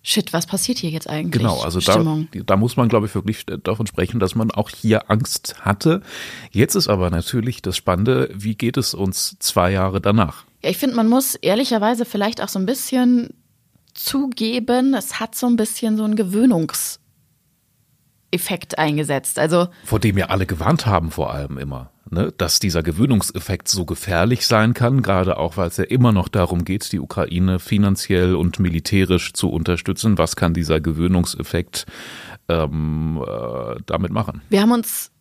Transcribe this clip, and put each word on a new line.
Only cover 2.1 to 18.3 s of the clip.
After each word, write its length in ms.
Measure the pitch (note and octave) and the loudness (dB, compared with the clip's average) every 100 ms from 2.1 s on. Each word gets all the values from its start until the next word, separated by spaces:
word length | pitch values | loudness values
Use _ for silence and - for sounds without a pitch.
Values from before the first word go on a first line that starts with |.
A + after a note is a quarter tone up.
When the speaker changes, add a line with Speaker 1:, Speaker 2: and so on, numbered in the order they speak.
| D#3 D#3 F#2+ - | 0 -4 -8 0
Speaker 2:
da 100 | G2 | 2
muss 220 | A2+ - | 2 2
man, 100 | A#2+ | 2
glaub 160 | A2+ | 2
ich, 100 | G#2+ | 2
wirklich 300 | G2+ F2+ A2 - - | -2 -4 -4 -6 -6
davon 220 | - A2+ A2+ | -4 -4 -4
sprechen, 320 | - F#2 A#2+ | -2 -2 0
dass 160 | F#2+ | 0
man 160 | A2+ A2+ | 0 -2
auch 200 | - - | -2 -4
hier 400 | - A2 G#2+ - | -2 2 2 2
Angst 460 | G#2+ - - - - | 0 0 -6 -8 -6
hatte. 400 | - G#2 D#3+ F3 - - - - - | -4 2 2 2 -2 -14 -14 -14 -6
Jetzt 240 | F#2+ A#2+ | 0 2
ist 140 | G2+ F2 | 2 2
aber 220 | G2+ F2+ | 2 2
natürlich 500 | E2+ - B2 A#2 - | 0 0 -2 -2 -6
das 160 | F#2+ - | -6 -4
Spannende, 540 | - F2+ A2 C3 C3 | 0 2 2 2 0
wie 220 | G2+ G#2+ | -4 -6
geht 240 | G#2+ A#2 C3+ | -2 -2 0
es 160 | - | -4
uns 420 | - F#2+ - - - | -2 -2 -2 -6 -4
zwei 300 | - - F2+ | -2 2 2
Jahre 300 | F#2+ F#2+ F#2+ | 2 0 0
danach? 440 | G2 A2 E2+ - _ _ | 2 2 2 -2 _ _
Speaker 1:
Ja, 80 | D3 | -4
ich 80 | F#3 | 0
find, 180 | C#4 A#3 | 0 2
man 100 | A3 | 4
muss 280 | B3+ C4+ | 4 2
ehrlicherweise 720 | - - G#3 B3+ A3+ G#3 A#3 A#3+ | -2 0 0 2 2 2 0 -2
vielleicht 360 | G3+ G3+ A#3 | -2 -2 -2
auch 60 | G3+ | -6
so 100 | G3 | -2
ein 60 | |
bisschen 680 | F#3+ - - B3+ B3 B3 A#3+ - _ _ _ _ _ | -2 -2 -2 2 4 4 0 -14 _ _ _ _ _
zugeben, 1040 | - - C#4 C4+ A#3 A3 B3 B3 B3 C4+ | -10 -4 -2 -2 -2 -2 -2 0 2 4
es 260 | B3+ F3+ - | 2 -2 -6
hat 140 | A3+ | -6
so 120 | - B3 | -2 2
ein 100 | A#3 | 2
bisschen 420 | A3 - A3+ G#3+ | 2 -2 -2 0
so 60 | |
einen 120 | G#3+ G#3+ | 0 0
Gewöhnungseffekt 840 | F#3+ G3+ B3+ F3 D#3 - - - _ _ _ _ _ _ _ _ _ _ _ _ _ | 0 4 4 4 0 -4 -8 -10 _ _ _ _ _ _ _ _ _ _ _ _ _